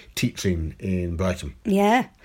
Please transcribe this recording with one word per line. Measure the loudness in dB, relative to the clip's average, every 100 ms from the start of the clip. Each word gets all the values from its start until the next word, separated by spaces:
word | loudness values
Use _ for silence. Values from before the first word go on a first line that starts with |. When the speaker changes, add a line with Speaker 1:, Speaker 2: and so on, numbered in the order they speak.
| -14 -2
Speaker 1:
teaching | -2 0 -2 0 -4 -6
in | -4 -2 -2 -2
Brighton. | -2 -2 -6 -8
Speaker 2:
Yeah. | 0 2 4 4 0 _